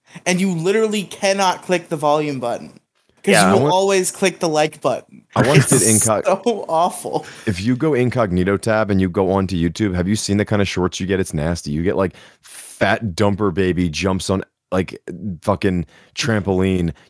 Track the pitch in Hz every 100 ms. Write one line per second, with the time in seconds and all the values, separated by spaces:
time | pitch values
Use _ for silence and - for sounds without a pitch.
0 | _ - - 180 190 165 170 214 220 214
1 | 180 - 196 196 190 147 - 180 170 156
2 | 147 156 151 135 120 98 76 - _ _
3 | _ _ - 110 95 110 143 185 196 190
4 | 185 - 190 175 170 151 156 - 139 120
5 | - - _ - 117 147 - 127 104 107
6 | 110 104 - 190 240 202 - 160 180 -
7 | 113 156 - - 113 87 107 127 156 127
8 | 123 127 107 90 90 101 113 110 104 98
9 | 95 92 92 98 92 92 85 80 107 90
10 | 90 107 - 101 101 104 95 - 90 -
11 | 92 95 92 78 78 85 - 73 87 90
12 | 95 - - _ - - - - 101 107
13 | 113 82 101 98 104 85 92 87 90 76
14 | 95 95 - 95 - _ - 92 - -
15 | - 87 107 80 - 95 98 90 78 -
16 | _ - - 107 98 92 95 92 85 -